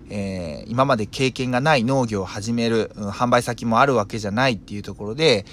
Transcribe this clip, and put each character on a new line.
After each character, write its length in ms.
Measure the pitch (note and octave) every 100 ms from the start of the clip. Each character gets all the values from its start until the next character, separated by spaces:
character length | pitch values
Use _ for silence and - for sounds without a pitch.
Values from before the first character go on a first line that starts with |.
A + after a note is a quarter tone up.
| -
え 540 | G#2 G2 F#2+ E2 C#2 -
ー、 40 |
今 140 | A#2+ C#3
ま 120 | A#2+
で 80 | G2+
経 240 | - C3
験 220 | - B2+
が 100 | B2
な 140 | C#3+ D3
い 80 |
農 240 | A2+ C3+ A#2+
業 160 | G#2
を 20 | F2+
始 260 | - G#2+
め 160 | A#2 A#2
る、 240 | A2+ G#2 -
う 100 | G2+
ん、 20 |
販 200 | F#2+ B2
売 140 | B2
先 220 | A#2+ A2+ A#2
も 140 | A2+
あ 60 | C#3
る 80 |
わ 140 | B2 G2+
け 100 | A#2
じ 100 | G2+
ゃ 40 |
な 180 | G#2 C3+
い 40 |
っ 40 | G#2
て 160 | E2
い 60 | G2+
う 20 |
と 140 | G2+ G2
こ 100 | G#2
ろ 100 | B2
で、 300 | D#3+ G#2+ -